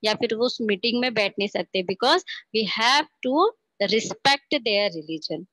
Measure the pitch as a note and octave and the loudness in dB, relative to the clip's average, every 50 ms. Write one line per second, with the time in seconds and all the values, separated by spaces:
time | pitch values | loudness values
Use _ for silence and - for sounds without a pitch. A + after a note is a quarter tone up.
0 | - G#3+ G#3+ G#3 - A#3 A3+ A3 A#3 B3 - - B3 G#3+ G#3 F#3 - A#3+ A3+ A#3+ | 0 0 0 0 0 -2 0 0 0 -2 -2 -2 0 0 0 0 0 0 0 2
1 | B3 B3+ A#3 G#3+ G#3 G3 - - G3 G3+ - G3+ F3+ _ _ F#3+ F#3 F3+ F#3+ - | 0 0 0 0 -2 -2 -2 -2 -4 -2 -2 -4 -6 _ _ -4 -2 -2 -4 0
2 | - B3+ D4+ F#4 F#4 - - - - _ - G#3+ A3 F#3 - A3 A3 A#3+ C4 C#4+ | 2 2 2 2 2 -4 -14 -14 -16 _ -2 -2 -2 -2 -2 0 2 4 4 2
3 | D4+ - _ _ - B3+ B3+ D4+ F4+ A4 A#4 _ _ _ _ _ G3+ G3 G3 A3 | 2 -2 _ _ -4 0 2 4 2 2 0 _ _ _ _ _ -2 0 0 0
4 | A3 F3 F#3 - _ C#4 C#4 C#4 _ _ - D4 A3+ A#3 G#3 G3+ G#3 G3+ E3+ E3 | -2 -2 -8 -2 _ 2 2 2 _ _ -4 -2 0 0 0 2 0 0 -2 -6
5 | D3 D3+ D#3+ D#3+ - - E3+ D#3+ F3 _ | -8 -8 -8 -8 -6 -8 -8 -8 -10 _